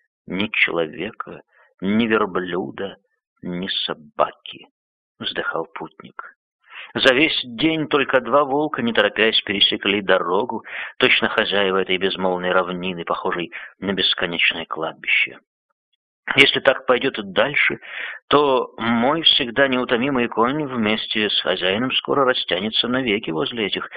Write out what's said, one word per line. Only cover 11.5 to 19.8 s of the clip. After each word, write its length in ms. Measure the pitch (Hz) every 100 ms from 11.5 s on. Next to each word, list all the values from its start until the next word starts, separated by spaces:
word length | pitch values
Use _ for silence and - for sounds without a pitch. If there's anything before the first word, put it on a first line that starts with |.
| 98 98 95
этой 160 | 92 92
безмолвной 540 | 95 92 92 90 90
равнины, 520 | 92 87 90 92 85
похожей 480 | 82 90 95 87 82 - - -
на 140 | 95
бесконечное 720 | 95 92 - 90 82 - 87 80
кладбище. 720 | - 80 78 - - - - _ _ _ _ _ _ _ _ - -
Если 240 | 139 135
так 260 | 139 127 -
пойдет 320 | 123 131 120
и 40 |
дальше, 560 | 101 95 123 147 - - - - - - _
то 440 | 143 147 131 123 -
мой 440 | 113 117 127 160
всегда 460 | 156 - 127 110 135
неутомимый 600 | 127